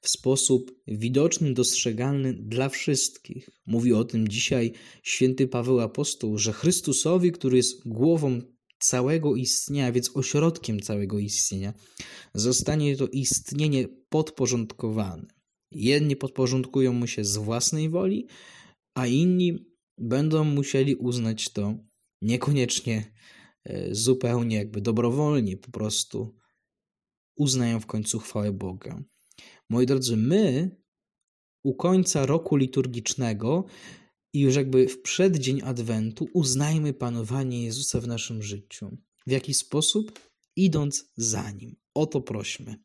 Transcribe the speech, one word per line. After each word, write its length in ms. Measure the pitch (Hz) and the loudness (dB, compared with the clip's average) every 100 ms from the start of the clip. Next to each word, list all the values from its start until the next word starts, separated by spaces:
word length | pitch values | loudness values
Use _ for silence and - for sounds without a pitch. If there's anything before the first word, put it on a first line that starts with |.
w 80 | - | -4
sposób 720 | - 131 135 - 127 127 - - | -2 0 2 4 2 2 -16 -10
widoczny, 680 | 107 117 131 165 - 156 | -4 0 2 2 2 0
dostrzegalny 800 | 123 123 - 123 110 131 139 131 | 2 0 0 -2 -2 -2 0 -2
dla 340 | 123 107 113 135 | -4 -6 -2 -2
wszystkich. 840 | - - 135 - - - - - _ - | -2 -2 0 0 -6 -16 -16 -16 _ -2
Mówił 320 | 113 123 110 | 0 4 4
o 60 | |
tym 240 | 117 117 110 | 2 0 0
dzisiaj 440 | 104 - 131 117 113 - - | 0 0 2 0 -4 -20 -16
święty 460 | - - 127 131 131 | -8 2 2 4 0
Paweł 320 | 123 120 127 | 0 2 2
Apostoł, 580 | 113 127 147 - 110 107 | 2 -2 -4 -4 -4 -2
że 140 | 107 | -2
Chrystusowi, 800 | 104 160 180 - 131 156 180 180 | 0 0 0 0 0 2 4 2
który 240 | 170 135 127 | 2 2 4
jest 320 | 123 - 120 | 4 -2 -8
głową 520 | 113 143 165 143 120 123 _ _ _ | 2 4 4 2 -2 -4 _ _ _
całego 580 | - 127 127 165 151 123 | 0 2 2 2 2 0
istnienia, 560 | 127 - - 143 127 | 0 -2 -2 0 2
więc 240 | 120 123 143 | 0 0 -4
ośrodkiem 640 | 131 147 165 165 - 107 | 0 2 2 0 -4 -6
całego 380 | - 104 98 104 | -4 -4 -2 -2
istnienia, 560 | 104 - - 95 98 107 - - - - - | -2 -2 -2 -4 -6 -8 -18 -20 -18 -18 -12
zostanie 640 | - 113 127 - 151 147 135 | -2 0 0 0 0 0 0
to 120 | 135 | -2
istnienie 800 | 135 131 - - 143 151 135 123 - _ | -2 -2 -2 -4 -2 0 2 -2 -6 _
podporządkowane. 1160 | 156 156 - 123 120 110 - 113 110 98 82 - _ _ _ _ | -2 -2 -2 0 0 -4 -6 -4 -2 -4 -6 -16 _ _ _ _
Jedni 460 | - 110 143 147 135 | -4 0 2 2 -2
podporządkują 760 | 135 - 127 131 131 139 131 | -4 -2 0 0 0 0 2
mu 140 | 120 120 | 0 -4
się 180 | - | -4
z 120 | 104 104 | -4 -2
własnej 520 | 107 117 - 156 156 | -2 -2 -2 -2 -2
woli, 380 | 170 190 214 240 - - - - _ _ | 0 0 -2 -6 -16 -20 -20 -20 _ _
a 120 | - 127 | -4 0
inni 520 | 131 180 180 180 170 - _ _ - | 2 4 4 2 0 -10 _ _ -10
będą 460 | 117 127 156 156 | -2 0 2 2
musieli 500 | 151 143 139 135 139 | 2 2 0 2 2
uznać 580 | 135 123 123 113 110 - | 2 0 0 -2 -2 -4
to 220 | - 101 110 110 _ _ _ | -4 -4 -4 -10 _ _ _
niekoniecznie, 880 | 104 120 143 143 123 - - 110 107 _ - - - _ | -2 0 2 0 0 -2 -2 -4 -4 _ -20 -20 -20 _
e, 300 | - 95 87 | -10 -8 -6
zupełnie 640 | 104 117 127 120 120 117 110 | -2 2 2 2 0 0 -2
jakby 240 | 101 104 | -2 -4
dobrowolnie, 760 | 101 110 120 131 151 147 107 95 | -2 2 2 2 2 2 0 -4
po 140 | - | -10
prostu 720 | 110 107 107 - 107 110 - _ _ _ _ _ _ _ _ _ - | -6 -4 -4 -6 -6 -8 -12 _ _ _ _ _ _ _ _ _ -2
uznają 440 | 147 131 120 113 | 0 2 2 0
w 60 | - | -2
końcu 320 | 110 107 113 | -6 -4 -6
chwałę 340 | - 107 104 | -4 -4 -2
Boga. 500 | 95 95 92 - - - _ _ - - - _ | -4 -6 -8 -12 -12 -14 _ _ -20 -20 -20 _
Moi 160 | 117 127 | 0 2
drodzy, 300 | 135 127 113 | 2 2 2
my 600 | 117 185 202 131 180 - _ _ _ _ _ _ _ _ | 4 4 4 2 -2 -6 _ _ _ _ _ _ _ _
u 120 | 139 | -4
końca 520 | 135 175 190 180 156 135 | 0 2 4 2 2 2
roku 300 | 156 165 147 | 0 2 2
liturgicznego 1080 | 131 135 127 120 113 - 123 104 113 165 190 - - - _ _ _ | 2 0 -2 -4 -6 -4 -2 -2 0 0 -2 -12 -20 -20 _ _ _
i 80 | 143 | 2
już 160 | 139 135 | 4 4
jakby 320 | 131 131 127 | 4 6 4
w 140 | - | 2
przeddzień 600 | - - 190 165 131 135 | -6 2 2 2 0 -2
Adwentu 640 | 131 120 113 110 110 110 156 | -2 -4 -2 -2 -2 -4 -2
uznajmy 600 | 180 139 127 147 160 151 | 0 2 2 2 0 0
panowanie 680 | 135 120 120 110 131 131 120 | -2 -4 -4 -4 -2 -2 -4
Jezusa 360 | 117 117 143 127 | -4 -4 -2 -4
w 80 | 117 | -4
naszym 340 | 117 - 113 | -6 -6 -8
życiu. 540 | 104 101 - - 98 - _ _ - | -8 -10 -14 -14 -14 -14 _ _ -2
W 40 | |
jaki 240 | 131 139 | -2 0
sposób? 680 | 139 - 147 156 208 214 - _ _ _ - | -4 -2 0 2 0 -2 -10 _ _ _ 2
Idąc 560 | 190 151 143 - - - | 2 4 -2 -4 -10 -6
za 340 | 113 107 107 | -4 -2 -6
Nim. 260 | 101 - - _ | -10 -16 -20 _
O 120 | - 151 | -2 0
to 140 | 147 | 0
prośmy. 560 | - 110 104 - - 107 | -4 -8 -8 -10 -12 -16